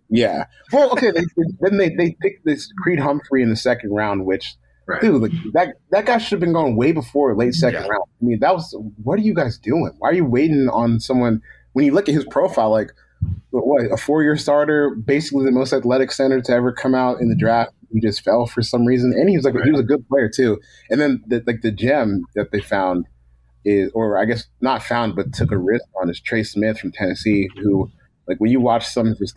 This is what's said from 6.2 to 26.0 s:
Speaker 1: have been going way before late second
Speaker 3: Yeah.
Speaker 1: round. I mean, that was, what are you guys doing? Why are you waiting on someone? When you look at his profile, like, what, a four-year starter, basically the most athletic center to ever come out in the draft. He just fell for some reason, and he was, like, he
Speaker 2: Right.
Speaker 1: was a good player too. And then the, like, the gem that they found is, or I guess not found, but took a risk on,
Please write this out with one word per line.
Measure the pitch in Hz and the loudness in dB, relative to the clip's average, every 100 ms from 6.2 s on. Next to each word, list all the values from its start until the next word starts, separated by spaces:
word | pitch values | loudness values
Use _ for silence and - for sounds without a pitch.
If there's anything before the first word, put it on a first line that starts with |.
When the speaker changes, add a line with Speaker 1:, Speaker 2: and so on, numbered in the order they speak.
| 226 | 0
Speaker 1:
have | 196 | -2
been | 170 | 0
going | 165 147 110 | 0 0 2
way | 135 | 2
before | 160 120 139 139 110 | 0 -2 0 0 2
late | 123 - | 0 2
second | 123 80 | 0 0
Speaker 3:
Yeah. | 98 | -4
Speaker 1:
round. | 104 90 - | -4 -6 -4
I | 120 | -2
mean, | 110 | 2
that | 151 | 2
was, | 185 165 - 107 - | 0 -4 -12 -14 -10
what | 110 202 | -4 0
are | |
you | 214 | 0
guys | 170 127 - | 0 -2 -4
doing? | 104 156 113 - | -4 -2 -2 -4
Why | 117 | -2
are | |
you | 180 143 | 0 2
waiting | 120 160 147 131 | 2 2 2 0
on | 110 117 113 | 0 0 0
someone? | - 127 120 110 - - _ | 0 0 2 0 -4 -20 _
When | 131 143 | 0 2
you | |
look | 170 156 | 2 2
at | |
his | 147 - | 0 -2
profile, | 139 180 131 110 | 0 0 2 2
like, | 110 101 - _ - - - - | 2 -2 -8 _ -8 -6 -6 -6
what, | 123 110 143 113 | -2 0 2 0
a | - | -2
four-year | - 156 151 151 | 0 2 2 0
starter, | - 147 151 151 143 | 2 2 2 2 0
basically | 117 110 143 156 139 135 | -2 -2 -2 0 0 2
the | |
most | 127 135 | 2 2
athletic | 139 117 131 127 | 0 2 2 0
center | - 135 131 | 0 0 0
to | 120 | 0
ever | 120 123 | 0 0
come | 120 135 | -2 0
out | 127 127 123 | 2 0 0
in | 117 | 0
the | 113 | 2
draft. | 110 117 113 - - | 2 2 0 -6 -6
He | 110 | -2
just | 110 101 | 0 0
fell | - 113 120 | 0 0 0
for | - | -2
some | 117 123 120 | -2 2 2
reason, | 127 123 | 2 2
and | - 180 | 2 4
he | 175 | 4
was, | 131 | 2
like, | 117 | 2
he | |
Speaker 2:
Right. | 131 | 2
Speaker 1:
was | 147 | 2
a | 117 | 2
good | 143 - | 0 0
player | 139 110 | 0 0
too. | - 123 104 - - - | 2 0 0 -6 -20 -4
And | 120 | 0
then | 147 123 110 | 0 0 -2
the, | 117 120 | -4 -2
like, | 113 | -4
the | 113 | -4
gem | 98 117 147 110 98 85 104 | -2 0 2 2 -2 -4 -6
that | 101 | -4
they | 104 | -4
found | - 98 92 90 85 _ _ _ _ _ 104 | -2 -2 0 0 -4 _ _ _ _ _ 0
is, | 101 95 113 | 2 0 -2
or | 110 98 | -2 0
I | 110 | 0
guess | 117 - _ | -2 -8 _
not | 127 120 | -2 -2
found, | - 120 113 90 | -2 -4 -2 -4
but | 95 | -6
took | - 101 | -2 -2
a | 104 | -2
risk | 90 120 - | -2 -4 -6
on, | 95 | -6